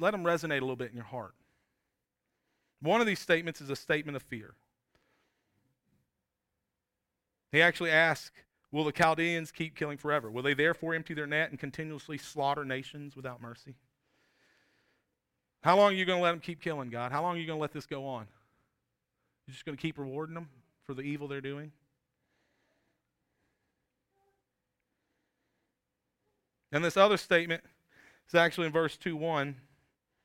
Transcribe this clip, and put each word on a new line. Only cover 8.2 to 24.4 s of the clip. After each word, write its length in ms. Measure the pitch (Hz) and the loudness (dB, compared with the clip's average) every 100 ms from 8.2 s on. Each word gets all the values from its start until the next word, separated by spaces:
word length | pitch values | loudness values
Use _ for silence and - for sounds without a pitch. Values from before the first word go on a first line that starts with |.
| - - _ _ _ | -6 -20 _ _ _
"Will 120 | 147 | -2
the 80 | 151 | 0
Chaldeans 600 | 139 165 160 165 170 156 | 4 4 4 0 -2 -4
keep 240 | - 160 - | -6 -8 -6
killing 220 | 151 143 | -6 -4
forever? 320 | 147 147 113 | -2 -2 -2
Will 120 | 117 | -2
they 120 | 135 | 0
therefore 400 | 139 156 165 160 | 4 2 2 -2
empty 180 | 165 156 | -4 -4
their 140 | 151 147 | -8 -2
net 240 | 151 160 | -2 -2
and 80 | 143 | -4
continuously 580 | 143 - 156 151 - 143 | -10 -8 -10 -10 -12 -12
slaughter 480 | - 151 139 143 | -10 -2 0 0
nations 500 | 135 131 139 147 143 | -4 -6 -8 -14 -16
without 260 | 139 131 120 | -12 -12 -12
mercy?" 360 | 117 117 - 131 _ _ _ _ _ _ _ _ _ _ _ _ _ _ _ _ _ _ | -14 -16 -20 -20 _ _ _ _ _ _ _ _ _ _ _ _ _ _ _ _ _ _
How 140 | 160 185 | 6 8
long 160 | 202 | 8
are 40 | 190 | 6
you 100 | 185 | 2
gonna 160 | 180 | 4
let 100 | 175 | 2
them 80 | 170 | 2
keep 200 | - 160 | -4 -8
killing, 280 | 175 151 123 | -6 -6 -6
God? 240 | 117 123 | -6 -4
How 100 | 143 | -2
long 140 | 175 170 | -2 -2
are 20 | |
you 80 | 160 | -4
gonna 140 | 156 | -4
let 120 | 151 | -4
this 140 | 151 - | -6 -10
go 200 | 143 139 | -8 -8
on? 200 | 123 107 _ _ _ _ _ _ _ _ _ _ _ - | -10 -12 _ _ _ _ _ _ _ _ _ _ _ -20
You're 60 | |
just 140 | 131 - | -14 -10
gonna 100 | 139 | -6
keep 220 | 165 143 | -6 -6
rewarding 360 | 139 139 156 | -6 -6 -6
them 140 | 165 160 127 _ _ | -10 -14 -18 _ _
for 100 | - | -12
the 80 | 131 | -8
evil 260 | 143 147 143 | -6 -6 -6
they're 140 | 139 | -8
doing? 280 | 135 143 151 - _ _ _ _ _ _ _ _ _ _ _ _ _ _ _ _ _ _ _ _ _ _ _ 392 403 392 | -8 -8 -12 -18 _ _ _ _ _ _ _ _ _ _ _ _ _ _ _ _ _ _ _ _ _ _ _ _ _ _